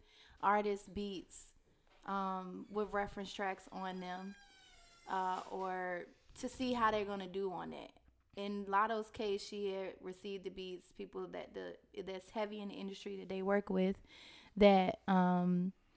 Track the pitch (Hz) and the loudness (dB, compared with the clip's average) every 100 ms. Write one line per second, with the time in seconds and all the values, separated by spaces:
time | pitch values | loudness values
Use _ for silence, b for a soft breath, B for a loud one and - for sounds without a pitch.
0 | b b b b - 208 208 202 - 185 | b b b b 4 4 2 -2 -6 -6
1 | 202 190 - - - _ _ _ _ _ | -6 -6 -10 -16 -18 _ _ _ _ _
2 | - 196 190 190 185 185 - 196 208 202 | -6 -4 -2 -4 -6 -10 -6 -4 -2 0
3 | 202 - 196 - 196 185 - 190 190 185 | -2 -4 -8 -4 -4 -4 -8 -8 -8 -6
4 | 180 180 190 807 831 - 784 - - - | -8 -8 -10 -14 -20 -20 -20 -20 -20 -20
5 | - 190 185 185 - 190 190 185 185 175 | -6 -2 0 -2 -4 -6 -4 -2 -4 -4
6 | - - - - 254 - 254 247 220 214 | -8 -16 -20 -10 -8 -4 -2 2 2 2
7 | 202 202 190 185 196 170 165 151 117 - | 0 -4 -6 -4 -4 -4 -8 -10 -14 -20
8 | _ _ _ - 202 202 196 196 220 220 | _ _ _ -8 -6 -6 0 2 4 2
9 | 214 - 220 202 - 208 202 190 190 - | -4 -4 -2 -2 -4 -4 -4 -2 -6 -8
10 | 185 185 208 196 185 190 185 180 - - | -12 -10 -8 -8 -8 -8 -10 -10 -14 -14
11 | 190 190 180 175 151 196 185 - _ - | -10 -8 -8 -8 -10 -8 -10 -10 _ -12
12 | 190 190 185 220 208 208 202 185 196 196 | -8 -10 -8 -4 -4 -4 -8 -8 -8 -8
13 | 208 196 180 190 190 202 202 190 185 196 | -8 -10 -6 -4 2 2 2 2 4 2
14 | - b b b b - 202 190 185 - | -6 b b b b 8 10 10 6 0
15 | - 185 180 180 180 180 180 - _ | 4 6 6 6 4 2 0 -4 _